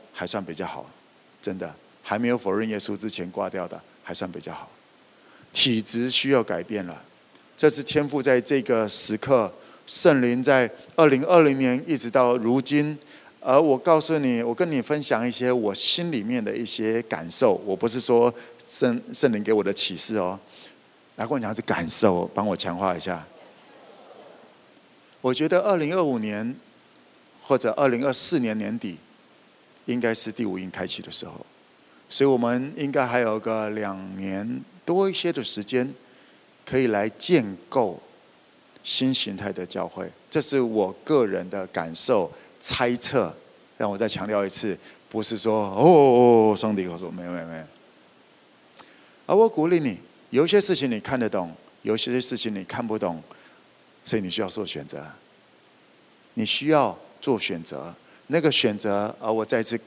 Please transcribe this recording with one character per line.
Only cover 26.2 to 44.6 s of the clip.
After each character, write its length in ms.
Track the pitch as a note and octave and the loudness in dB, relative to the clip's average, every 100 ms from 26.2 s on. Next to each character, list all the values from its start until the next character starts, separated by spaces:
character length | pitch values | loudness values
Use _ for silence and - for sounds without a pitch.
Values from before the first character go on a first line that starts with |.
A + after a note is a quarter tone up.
| G#2+ G#2 A2+ C3 - _ _ _ _ _ _ _ | -2 -4 -6 -8 -16 _ _ _ _ _ _ _
或 140 | - C3 | -2 0
者 140 | A#2+ | 0
二 160 | - C#3 | 2 0
零 160 | A#2+ C#3 | 2 0
二 60 | |
四 280 | B2+ - E3 | 2 2 2
年 180 | A#2 G#2+ | 0 -2
年 200 | G2+ A2+ | -4 -6
底， 180 | G#2 D#2+ - _ _ _ _ _ _ _ - | -8 -12 -18 _ _ _ _ _ _ _ -6
应 140 | B3 | -2
该 160 | A#2 A2 | 0 0
是 160 | - | -4
第 140 | A2 G#2+ | -4 -6
五 120 | F#2 | -6
印 120 | F#2 | -8
开 160 | F2+ F#2 | -8 -6
启 140 | - | -6
的 100 | - | -6
时 140 | - F#2+ | -8 -8
候， 200 | - - _ _ _ _ _ _ | -16 -20 _ _ _ _ _ _
所 160 | - C#3 | 0 4
以 40 | |
我 80 | B2+ | 4
们 360 | A#2+ B2 C#3 D#3+ | 2 0 -4 -6
应 160 | C#3+ | -2
该 140 | C#3 B2 | 0 0
还 140 | B2 | 0
有 200 | A#2 A2 | 0 -2
个 300 | A2+ A2 G#2+ | -4 -4 -4
两 460 | G#2+ G2+ F#2+ F#2+ F#2+ | -4 -6 -8 -12 -10
年 460 | G2 F#2+ A2 B2+ C#3 - | -8 -6 -6 -8 -12 -12
多 240 | - F3+ G3 | -4 0 0
一 60 | |
些 180 | F#3 F3 | -2 -4
的 120 | D#3+ | -4
时 200 | G#2+ - | -6 -6
间， 300 | G2 B2+ C3 C3 - - _ _ _ _ - | -2 -2 -2 -8 -20 -20 _ _ _ _ -4
可 140 | C3 | 0
以 80 | B2+ | 2
来 200 | G#2 A2 | 0 -2
建 460 | - - E3+ G#2+ F#2 - | -4 2 2 2 -8 -4
构 320 | C3+ G#2+ E2+ - _ _ _ _ _ _ - | -2 -2 -4 -16 _ _ _ _ _ _ -14
新 300 | - - C3 | -4 0 0
形 240 | B2+ - F#2+ | 0 -4 -6
态 140 | G2+ | -8
的 100 | F#2 | -8
教 240 | F2+ F#2+ F2 | -8 -8 -8
会。 240 | - F#2+ - _ | -8 -14 -14 _
这 140 | D#3 | -2
是 180 | C#3+ C#3 | 0 0
我 320 | A#2+ G#2+ F#2+ F#2+ | 0 0 -2 -4
个 240 | - D3+ A2 | 0 2 2
人 200 | F#2 F2+ | -2 -6
的 160 | G2 F#2 | -8 -8
感 260 | - E2 | -8 -6
受、 380 | E2 - A2+ E2 - - - | -2 2 2 0 -8 -20 -6
猜 360 | - - B2 A#2+ | -4 0 -2 0
测。 360 | - C3+ F2+ - - _ _ _ | 0 0 -2 -6 -20 _ _ _
让 140 | G#2+ | -4
我 40 | G2 | -2
再 140 | A2 | -2
强 180 | - G2+ | -2 -2
调 160 | G#2 | -2
一 60 | G2 | 0
次， 260 | - | -2